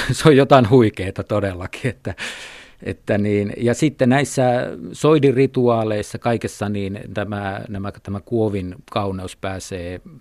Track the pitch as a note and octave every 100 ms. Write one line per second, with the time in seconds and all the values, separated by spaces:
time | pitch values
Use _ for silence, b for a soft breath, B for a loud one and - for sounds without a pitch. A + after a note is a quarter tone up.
0 | - B2+ D#3+ C3+ C3+ C#3 A2+ C3 A2 -
1 | F#2 - G2 G#2 G2 F2+ F#2 - C3 G2+
2 | - F#2+ B B B B B B G2 F#2
3 | - G#2+ G#2 G#2 G2+ - A#2 - D#3 C3+
4 | B2+ C3 B2+ - B2+ B2 C3 - - -
5 | D3+ D#3 C#3 B2 C3+ C3+ A#2+ A2+ A2 G#2
6 | G#2 A2 B2 A#2 A#2 - G#2 G#2 G2 G2+
7 | A2 G#2 G2+ G#2 G2+ G2+ - G2+ G2 -
8 | - G2 - A#2+ A2 G2+ F2+ F2+ - A#2
9 | G2+ F#2+ F#2 - G2 F#2+ - F#2+ F2 F2+
10 | - D3